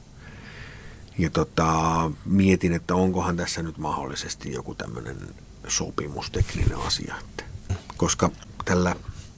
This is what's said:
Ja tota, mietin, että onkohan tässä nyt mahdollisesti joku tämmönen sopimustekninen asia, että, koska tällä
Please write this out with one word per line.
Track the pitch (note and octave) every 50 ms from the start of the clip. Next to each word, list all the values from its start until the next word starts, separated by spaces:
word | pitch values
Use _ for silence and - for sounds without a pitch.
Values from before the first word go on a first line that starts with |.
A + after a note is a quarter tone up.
| - - - - - - - - - - - - - - - - - - - - - - - -
Ja | F2 D#2+
tota, | - E2+ D2+ - - - E2 D#2+ D#2+ D#2+ D#2+ E2 E2 E2 E2 D#2+ D2 - -
mietin, | - F2+ G2 F#2+ F#2+ F#2 F2+ - F2+ E2+
että | E2 - - F2
onkohan | F#2 F#2 F#2 F2+ F#2 F2 F2+ F2 E2+
tässä | F2 - - - E2
nyt | E2 D2+ -
mahdollisesti | D#2 D2+ D2 C#2+ C#2 C2 - - - - - - - C#2+ C2+
joku | A#1+ - - -
tämmönen | - - G1+ A1+ A#1+ A1 A1 B1 - G1+ G1+ G1+ G1+ - - - - - -
sopimustekninen | - - - - - - - D2+ C#2+ - - - - - - - - - - - - -
asia, | - - - - - - - -
että, | - - - - - - - - - - F#2+ - - - - -
koska | F2 D#2+ - - - E2+ - - - - - - -
tällä | - F#2 F2+ F2+ F2+ F2 - - - - - - - -